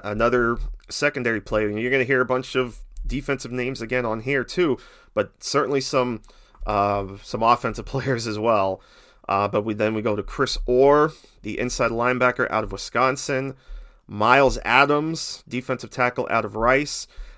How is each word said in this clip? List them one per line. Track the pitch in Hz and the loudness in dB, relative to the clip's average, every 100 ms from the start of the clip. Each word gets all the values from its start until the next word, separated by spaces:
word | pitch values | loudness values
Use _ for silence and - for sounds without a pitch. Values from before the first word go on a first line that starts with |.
another | 104 104 120 123 117 120 - - - | -4 0 2 2 2 -2 -6 -10 -12
secondary | - 147 139 120 107 | -2 -2 0 -2 -4
player. | - 107 104 | -2 -2 0
And | 107 | -2
you're | 123 | 0
gonna | 135 | 0
hear | 120 131 | 2 0
a | 123 | 0
bunch | 127 135 | -2 -2
of | 131 123 - - - | -2 -4 -6 -14 -8
defensive | - 127 139 131 123 | -4 -4 -4 -4 -4
names | 127 123 131 | -6 -4 -6
again | 113 127 | -4 -2
on | 117 110 | -2 -4
here | 123 139 | -2 -2
too, | 120 185 170 117 - - _ | -2 0 0 0 -6 -20 _
but | 110 98 _ | -2 -2 _
certainly | - 139 120 139 | -2 0 2 0
some, | 131 135 123 110 - - - - | 0 0 0 -2 -10 -20 -20 -10
uh, | - 104 101 101 98 98 | -2 0 2 0 -4 -10
some | - 110 | -8 0
offensive | 117 120 120 110 - | 2 2 0 -6 -6
<laughs> | |
players | 135 135 117 113 | -4 -2 -2 -2
as | 107 | -2
well. | 113 107 95 95 - - - _ - | 2 2 2 -2 -8 -20 -20 _ -2
Uh, | 98 101 | 0 2
but | 107 | 0
we, | 110 | -2
then | 104 110 | 0 0
we | 110 | 0
go | 110 | 0
to | 104 | -2
Chris | - - 127 - - | -4 -2 -2 -2 2
Orr, | 127 139 147 156 - - _ | 6 6 6 4 -2 -20 _
the | 107 - | -8 -6
inside | 123 - 117 | -4 0 0
linebacker | 113 123 127 127 123 123 | 0 0 2 2 2 0
out | 110 | -2
of | 101 | -2
Wisconsin. | 98 - 117 131 131 - 135 135 131 - - - _ - | -6 -4 0 2 0 -2 -4 -4 -10 -16 -16 -18 _ -12
Miles | 104 110 131 135 113 | 0 6 8 6 4
Adams, | 101 127 143 147 156 160 - - - | 2 4 4 2 0 -4 -8 -10 -8
defensive | 123 123 123 120 | -8 -6 -6 -6
tackle | - 123 123 - | -2 -2 -2 -2
out | 113 | -2
of | 110 | -2
Rice. | 107 117 135 147 - - - - | 0 2 2 0 -8 -10 -14 -18